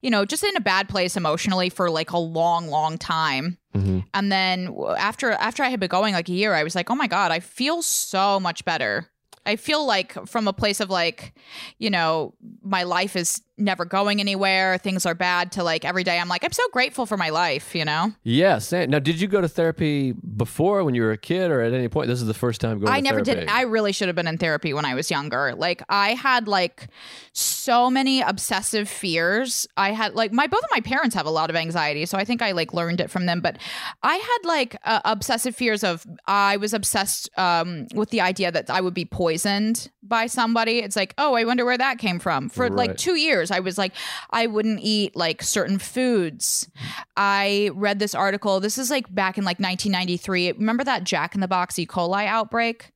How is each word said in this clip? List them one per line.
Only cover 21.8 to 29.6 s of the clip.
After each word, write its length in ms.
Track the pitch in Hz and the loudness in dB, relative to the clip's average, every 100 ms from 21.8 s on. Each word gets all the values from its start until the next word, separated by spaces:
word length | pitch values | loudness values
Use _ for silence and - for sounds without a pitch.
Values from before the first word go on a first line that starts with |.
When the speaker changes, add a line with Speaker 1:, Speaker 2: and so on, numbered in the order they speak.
| 120 | 0
Speaker 2:
point? 200 | 156 123 | 0 0
This 140 | 123 | 0
is 60 | 113 | 0
the 80 | 107 | 0
first 260 | 123 113 | -2 0
time 180 | 113 107 | -2 0
going 120 | 104 | 2
Speaker 1:
I 40 | 269 | 2
Speaker 2:
to 40 | |
Speaker 1:
never 200 | 269 - | 2 2
Speaker 2:
therapy. 220 | 254 233 170 | 2 0 0
Speaker 1:
did. 40 | |
I 120 | 220 | 0
really 320 | 254 220 208 | 2 2 0
should 160 | 196 190 | 0 -2
have 60 | 175 | 0
been 120 | 170 | -2
in 100 | 165 | 0
therapy 360 | 170 151 165 | 0 0 0
when 120 | 143 147 | -2 -2
I 80 | |
was 160 | 127 - | -2 -2
younger. 460 | 151 147 123 139 120 | -2 -2 -2 -2 0
Like, 240 | 170 180 - | -2 -2 -2
I 200 | 202 202 | 0 2
had, 380 | 240 269 247 214 | 0 0 0 2
like, 400 | 202 175 - - - - - - | 0 0 -4 -20 -20 -20 -20 -12
so 560 | - - - - 240 247 | -4 -4 -2 2 4 6
many 320 | 254 262 262 | 4 2 2
obsessive 680 | 208 196 - 196 208 214 208 | 2 -2 -2 -2 0 -2 -4
fears. 800 | - 190 165 170 208 254 - | -4 -2 0 2 2 0 -4